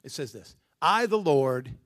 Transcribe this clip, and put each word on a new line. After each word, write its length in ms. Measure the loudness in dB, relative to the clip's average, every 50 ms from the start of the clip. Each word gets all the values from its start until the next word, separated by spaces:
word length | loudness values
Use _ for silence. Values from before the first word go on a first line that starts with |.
| _
It 80 | -14 -10
says 180 | -10 -10 -10
this, 240 | -12 -18 -20 -20 -20 _ _ _ _ _
"I, 240 | 0 2 2 2 2
the 140 | 0 0 0
Lord 500 | 2 4 4 4 4 2 -2 -4 -6 -10 -18 -18 _